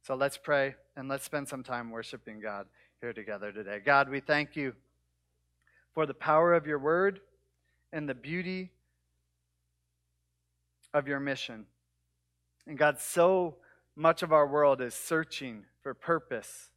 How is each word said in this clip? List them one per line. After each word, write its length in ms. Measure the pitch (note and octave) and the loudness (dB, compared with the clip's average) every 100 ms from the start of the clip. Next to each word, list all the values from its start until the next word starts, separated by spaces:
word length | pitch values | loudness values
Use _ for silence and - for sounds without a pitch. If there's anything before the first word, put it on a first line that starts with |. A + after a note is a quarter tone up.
So 120 | - | -4
let's 240 | C3 C#3 - | 0 0 -2
pray, 380 | - C#3+ C3+ - _ - | 0 2 2 -4 _ -14
and 140 | C3 | -6
let's 140 | C3+ | -6
spend 240 | - D3+ C#3 | -4 -6 -6
some 160 | C3 | -10
time 260 | B2 A#2+ A#2 | -8 -8 -8
worshiping 500 | A2+ A2+ B2 - G#2+ | -10 -10 -14 -16 -10
God 280 | G#2+ G2+ G2 _ _ _ | -8 -8 -12 _ _ _
here 100 | A#2 | -10
together 400 | A2 G#2 G2+ G#2 | -10 -8 -8 -8
today. 300 | G2+ G2 G#2 | -10 -10 -4
God, 240 | G#2 C#3 C3+ | 4 4 4
we 120 | C#3 | -2
thank 360 | - D3 D3 D3+ | 0 0 0 -4
you 200 | C#3 A#2 _ _ _ _ _ _ _ _ _ _ _ D#3+ | -6 -8 _ _ _ _ _ _ _ _ _ _ _ -2
for 100 | D3+ | -2
the 80 | |
power 400 | - D#3 D#3 F3 | -2 4 6 6
of 140 | E3+ D3 | 4 2
your 100 | D3 | -2
word 440 | C#3+ E3+ G3 F#3+ _ _ _ _ _ _ _ | 0 2 0 -2 _ _ _ _ _ _ _
and 160 | D#3+ D3 | -8 -6
the 60 | |
beauty 560 | B2+ D3 F3 F3+ F#3 F#3 _ _ _ _ _ _ _ _ _ _ _ _ _ _ _ _ _ _ _ _ _ _ | -8 -6 -6 -6 -8 -10 _ _ _ _ _ _ _ _ _ _ _ _ _ _ _ _ _ _ _ _ _ _
of 140 | D3+ C#3 | -4 -2
your 120 | C#3 | -4
mission. 460 | C#3 C3 - A2 G#2 _ _ _ _ _ _ _ _ _ - | -4 -6 -8 -12 -18 _ _ _ _ _ _ _ _ _ -16
And 100 | C#3+ | 0
God, 220 | D3+ C3+ | 0 0
so 560 | - - E3+ F#3+ E3+ - _ _ _ - | -4 4 6 6 0 -6 _ _ _ 2
much 260 | E3 E3 | 2 2
of 100 | E3+ | 4
our 140 | D#3 C#3+ | 6 6
world 340 | D3 D3 C3 | 6 4 4
is 140 | B2 | -2
searching 720 | - - D#3+ D#3+ - C3+ A2 - _ | -6 -2 -2 -2 -8 -10 -12 -16 _
for 140 | C#3+ B2 | -12 -8
purpose. 720 | - E3 - A#2 - - - | -2 -2 -2 -8 -8 -20 -20